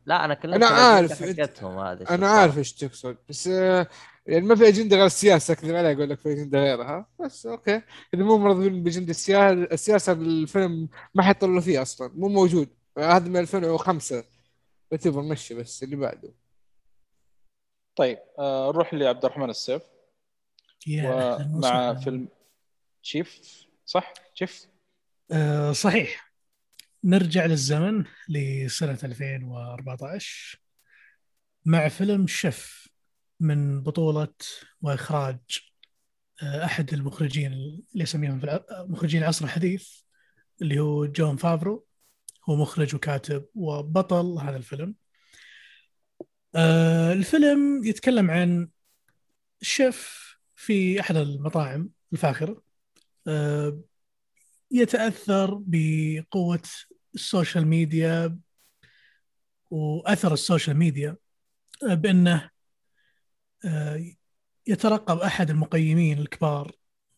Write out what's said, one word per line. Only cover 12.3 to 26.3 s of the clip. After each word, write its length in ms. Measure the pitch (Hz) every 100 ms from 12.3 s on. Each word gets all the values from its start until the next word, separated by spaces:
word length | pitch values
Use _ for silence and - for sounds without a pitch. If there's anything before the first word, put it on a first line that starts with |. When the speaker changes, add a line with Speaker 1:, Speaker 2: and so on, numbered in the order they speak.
| 196 185 170 139 _ _ 143
Speaker 2:
هذا 320 | 156 180 175
من 80 | 180
ألفين 280 | 170 196 165
وخمسة. 580 | 160 185 165 - 123 - _ _ _ _ _ _
اعتبر 280 | 156 175 143
مشي، 320 | 151 151 -
بس 300 | 120 120 -
اللي 120 | 135 143
بعده. 380 | 135 - - _ _ _ _ _ _ _ _ _ _ _ _ _ _ _ _ -
Speaker 3:
طيب، 220 | 131 113 - -
آه، 280 | 139 135 135
نروح 220 | 160 160
لعبد 320 | 156 135 123 127
الرحمن 240 | 147 127
السيف. 320 | 110 - 143 - _ _ _ _ _ _ _ _ _ 156
Speaker 4:
يا 460 | 151 139 127 127
أهلا 120 | 120 143
Speaker 3:
ومع 120 | 156
Speaker 4:
وسهلا. 360 | 127 127 123 120
Speaker 3:
فيلم 280 | 135 127 127 _ _ _ _ _ _ _
تشيف، 600 | - 151 180 - - - _ _ -
صح؟ 280 | 180 - - _ -
تشيف؟ 320 | 185 - _ _ _ _ _ _ -
Speaker 4:
آه، 400 | 160 151 147 147
صحيح. 600 | 135 202 214 151 - -